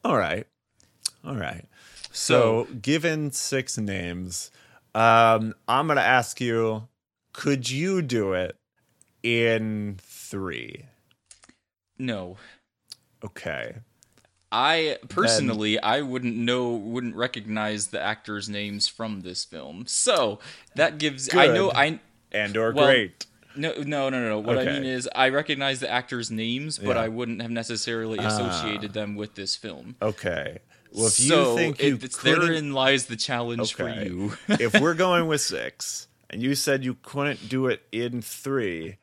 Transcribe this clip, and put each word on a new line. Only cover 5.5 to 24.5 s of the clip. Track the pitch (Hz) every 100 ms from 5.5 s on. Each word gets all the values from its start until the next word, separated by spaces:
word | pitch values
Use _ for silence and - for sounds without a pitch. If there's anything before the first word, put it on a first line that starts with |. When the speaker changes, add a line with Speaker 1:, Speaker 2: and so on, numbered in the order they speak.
| - -
Speaker 1:
I'm | 127 156
gonna | 143
ask | 104 127 113 -
you, | 123 113 113 110 113 _ _ _ _
could | - 147 139 120
you | 135 180 190
do | 143 120 98
it | 90 90 - _ _ _ _ _ _
in | 117 117 117 113 110 107 104 95
three? | - - - 101 95 62 60 - - _ _ _ _ - - _ _ _ _ -
Speaker 2:
No. | 127 107 90 98 - - _ _ _ - _ _
Speaker 1:
Okay. | 104 - 87 69 57 - - _ _ _ _ _ _
Speaker 2:
I, | 113 139 165 160 - -
personally, | - 220 110 127 107 107
Speaker 1:
Then | 107
Speaker 2:
I | 107 135
wouldn't | 139 127 123 113
know, | 120 127 120
wouldn't | 110 104 120 120 107
recognize | 120 117 104 107 107 107 101
the | 98
actors' | 90 107 - 104 101
names | 104 104 104 -
from | - 113 101
this | 90 90
film. | - 82 67 85 123
So, | - 240 190 117 104 - - - -
that | 156 151
gives, | 151 131 135
I | - 139
know, | 117 190
Speaker 1:
Good. | -
Speaker 2:
I | 147 160 _ _ _
Speaker 1:
And | 104 104 107
or | 113
Speaker 2:
well, | 135 143
Speaker 1:
great. | 131 95 _ - _ _ 143
Speaker 2:
No, | 156 -
no, | 143 147 135
no, |
no, | 131 117
no. | 107
What | 104